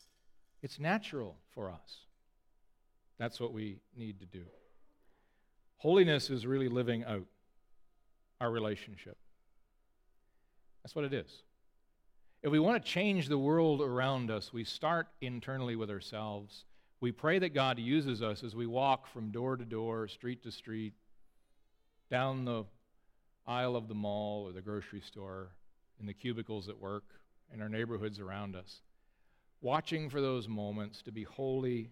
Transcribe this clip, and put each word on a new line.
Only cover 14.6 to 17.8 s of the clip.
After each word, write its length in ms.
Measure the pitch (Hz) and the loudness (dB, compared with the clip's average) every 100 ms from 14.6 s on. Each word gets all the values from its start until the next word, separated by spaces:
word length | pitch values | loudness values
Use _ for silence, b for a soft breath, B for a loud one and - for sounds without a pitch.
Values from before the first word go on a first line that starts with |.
start 420 | 110 - 156 170 - - | -6 0 2 2 0 -4
internally 560 | 127 123 120 135 123 113 | -6 -6 -4 -2 -2 -2
with 140 | 107 | -2
ourselves. 720 | 98 - 107 107 104 104 - - - _ - | -4 -6 -6 -4 -4 -8 -16 -20 -20 _ -2
We 120 | 123 | -2
pray 260 | 120 151 185 | 2 4 4
that 160 | 180 | 4
God 240 | 143 135 | 4 4
uses 420 | 120 | 4